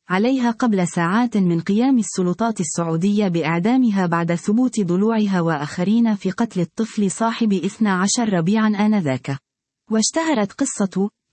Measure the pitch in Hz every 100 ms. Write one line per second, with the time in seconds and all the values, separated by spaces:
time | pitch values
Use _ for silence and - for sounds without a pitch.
0 | - 185 247 269 240 226 247 196 175 175
1 | 170 214 247 208 180 165 160 208 262 254
2 | 202 - 180 175 226 214 165 - 165 160
3 | 196 208 202 170 151 170 202 262 240 196
4 | 175 170 170 170 - 220 254 220 175 180
5 | 214 226 208 185 165 147 147 - 185 233
6 | 226 202 190 - 233 180 170 - 220 -
7 | 196 - 226 233 226 190 185 - 214 180
8 | 196 - 220 180 165 220 220 202 214 208
9 | 151 127 - 139 _ _ _ _ - 220
10 | 214 330 320 247 196 - 277 - 196 190
11 | 202 - _